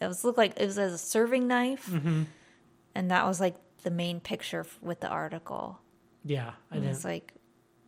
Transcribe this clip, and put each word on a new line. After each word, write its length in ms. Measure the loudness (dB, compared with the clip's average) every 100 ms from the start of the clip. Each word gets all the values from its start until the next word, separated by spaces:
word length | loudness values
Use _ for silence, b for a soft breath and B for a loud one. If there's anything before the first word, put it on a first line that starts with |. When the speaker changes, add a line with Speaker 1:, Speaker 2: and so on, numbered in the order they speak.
Speaker 1:
it 80 | -6
was, 160 | 0
looked 140 | 0 4
like 160 | 4 4
it 80 | 0
was 120 | 2
as 140 | 0
a 60 | 0
serving 480 | 0 2 4 4 4
knife, 400 | 2 2 -2 -2
Speaker 2:
Mm-hmm. 340 | 0 2 2 0 B B B B _ _ -4
Speaker 1:
and 140 | 2
that 140 | 4 4
was, 120 | 2
like, 140 | 0 0 -10 _
the 60 | -4
main 260 | -2 -2 -4
picture 420 | -6 -6 -4 -6
f-, 180 | -6 -10
with 160 | -8 -6
the 80 | -4
article. 680 | -4 -4 -6 -8 -8 -8 -10 _ _ _ _
Speaker 2:
Yeah, 260 | -4 -4 -4 -12 _
I 40 |
Speaker 1:
And 80 | -4
Speaker 2:
didn't. 140 | -4 -4
Speaker 1:
it's 80 |
like, 280 | -6 -8 -10 -20 _ _ _ _